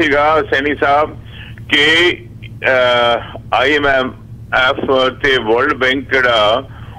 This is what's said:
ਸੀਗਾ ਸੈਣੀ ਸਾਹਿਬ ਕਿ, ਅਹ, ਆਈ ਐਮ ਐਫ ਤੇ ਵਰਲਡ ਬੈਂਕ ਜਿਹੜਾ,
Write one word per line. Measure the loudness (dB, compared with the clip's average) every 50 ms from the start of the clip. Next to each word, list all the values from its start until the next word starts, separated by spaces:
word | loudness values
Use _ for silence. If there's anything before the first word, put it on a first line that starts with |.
ਸੀਗਾ | 0 2 2 2 2 4 2 2 0 0
ਸੈਣੀ | -2 -2 0 -2 -2
ਸਾਹਿਬ | 0 2 2 4 4 2 0 -4 -12 -16 -16 -16 -16 -16 -16 -16 -12 -4 0
ਕਿ, | 2 2 4 4 4 4 4 2 0 -2 -8 -18 -18 -16 -16 -16 -10 -4 0
ਅਹ, | 2 2 4 4 4 4 4 4 2 2 0 -2 -8 -14 -14 -8 -2 0
ਆਈ | 0 2 2 2
ਐਮ | 2 2 2 2 2 0 -2 -6 -12 -16 -18 -18 -16 -8 -2 0
ਐਫ | 0 2 2 0 0 0 0 2 2 2 0
ਤੇ | -2 -2 0 0 0
ਵਰਲਡ | 0 2 0 0 2 2 0 0
ਬੈਂਕ | 0 0 0 0 -2 -2 -2
ਜਿਹੜਾ, | 0 0 2 2 2 4 4 2 2 0 -2 -6 -14 -16 -16 -16 -16